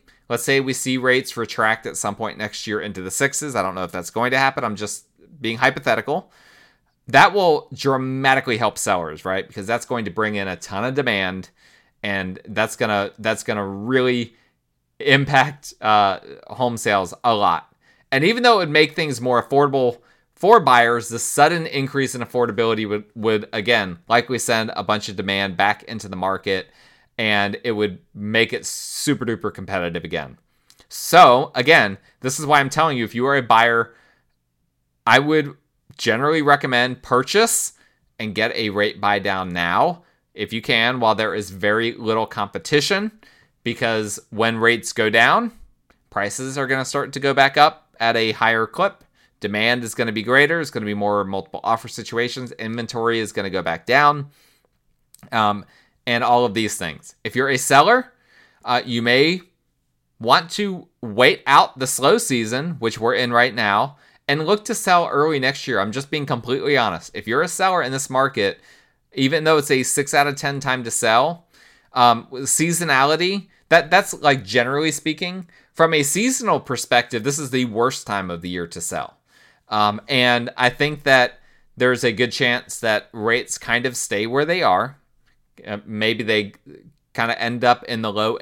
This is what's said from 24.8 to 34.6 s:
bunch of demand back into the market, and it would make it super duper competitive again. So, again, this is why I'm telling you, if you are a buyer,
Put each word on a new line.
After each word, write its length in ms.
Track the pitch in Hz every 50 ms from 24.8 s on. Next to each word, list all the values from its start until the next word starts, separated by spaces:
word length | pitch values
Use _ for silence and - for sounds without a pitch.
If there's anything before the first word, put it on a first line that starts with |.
| 98
bunch 260 | 98 107 104 - -
of 60 | 101
demand 420 | 95 95 98 98 98 98 98 90
back 280 | 87 98 104 104 - -
into 240 | - 113 107 107 95
the 80 | 98
market, 520 | 92 92 95 95 92 - 104 95 92 92 _ _ _ _ _ _ _ _ _ _
and 420 | - 113 107 107 101 101 101 104 - -
it 100 | 123 110
would 280 | 104 107 104 90 90 _ _ -
make 400 | 104 101 104 110 113 113 110 123
it 140 | 101 -
super 580 | - - - - - - - - 151 139 104 127
duper 300 | 117 113 - - 104 -
competitive 500 | - 95 85 98 95 87 85 82 87 82
again. 320 | 82 87 80 71 65 62 _ _ _ _ _ _ _ - _ _ _
So, 640 | - - - - - 170 175 135 120 127 151 - -
again, 420 | 131 123 143 165 151 113 101 95 - _ _ _ _
this 180 | - 131 135 -
is 40 | 156
why 140 | 143 151 143
I'm 80 | 139 131
telling 300 | - 151 160 160 139 123
you, 60 | 113
if 100 | 104 -
you 100 | 120 123
are 100 | 139 139
a 60 | 139 123
buyer, 520 | 110 117 113 117 117 117 117 113 - _ _ _ _ _ _ _ _ _ _ _ _ _ _